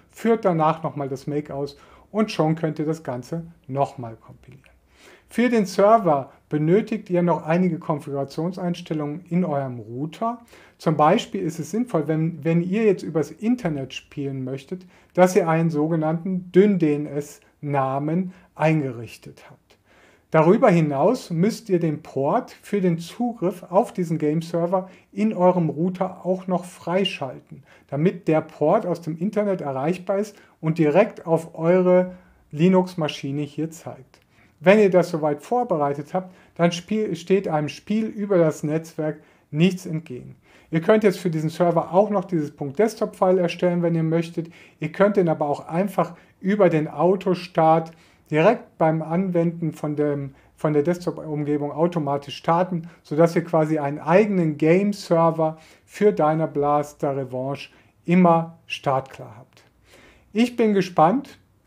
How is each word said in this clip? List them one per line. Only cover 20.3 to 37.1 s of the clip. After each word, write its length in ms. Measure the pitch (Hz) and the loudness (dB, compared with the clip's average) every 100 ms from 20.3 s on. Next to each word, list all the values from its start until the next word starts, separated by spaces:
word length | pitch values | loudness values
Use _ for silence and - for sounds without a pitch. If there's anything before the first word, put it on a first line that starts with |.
Darüber 380 | 160 156 220 247 | 4 6 6 6
hinaus 600 | 170 151 139 165 247 - | 6 2 2 2 0 -4
müsst 400 | 165 196 220 - | 0 0 -2 -2
ihr 100 | 180 | 0
den 220 | 165 147 | 0 -4
Port 520 | - 131 139 214 254 - | -8 -4 0 -2 -4 -18
für 220 | - 208 | -6 0
den 160 | 185 165 | 0 -2
Zugriff 640 | - - 240 233 175 - | -6 -6 -6 -2 -4 -4
auf 320 | - 180 240 | 0 0 0
diesen 240 | - 165 160 | -4 -4 0
Game-Server 720 | 151 156 165 170 170 190 190 - _ | 0 -2 -2 -4 0 -2 -4 -18 _
in 220 | 196 214 | -4 -2
eurem 380 | 180 180 175 160 | 2 2 4 0
Router 560 | 135 180 185 185 - 175 | -2 -4 -2 -6 -6 -4
auch 200 | 185 185 | -4 -2
noch 200 | 180 - | -4 -6
freischalten, 960 | - - 180 190 - 131 143 _ 147 _ - _ | -14 -4 -2 -2 -4 -10 -12 _ -20 _ -20 _
damit 420 | 143 170 180 - | 0 0 0 0
der 140 | 156 | 0
Port 420 | 156 - 151 208 | 0 -2 2 2
aus 160 | 180 170 | 0 -6
dem 160 | 160 160 | -6 -6
Internet 460 | 190 208 202 185 | -4 -2 -2 -4
erreichbar 560 | 143 131 147 180 180 196 | -4 -4 -4 -4 -4 -4
ist 180 | 214 - _ _ | -4 -10 _ _
und 160 | 160 165 | -4 2
direkt 500 | 151 151 220 - 170 | 4 4 2 0 -2
auf 280 | 165 - | -2 -2
eure 580 | - 165 185 180 180 180 - _ _ _ | -4 2 4 4 4 2 -6 _ _ _
Linux-Maschine 920 | 147 175 185 185 - 151 - 139 139 | 0 4 4 2 -4 -6 -6 -8 -6
hier 300 | 143 - 160 | -6 -6 -8
zeigt. 500 | - - - - _ _ _ _ _ | -8 -16 -18 -20 _ _ _ _ _
Wenn 180 | 160 214 | 6 6
ihr 120 | 202 | 6
das 180 | 180 170 | 4 2
soweit 340 | 165 151 147 | 0 -2 -2
vorbereitet 720 | - 240 240 165 143 143 143 | -2 -2 0 0 0 -2 -6
habt, 220 | 185 185 - _ - | -6 -8 -20 _ 0
dann 160 | 170 | 0
spiel-, 440 | 170 - 214 214 | 0 -6 -4 -2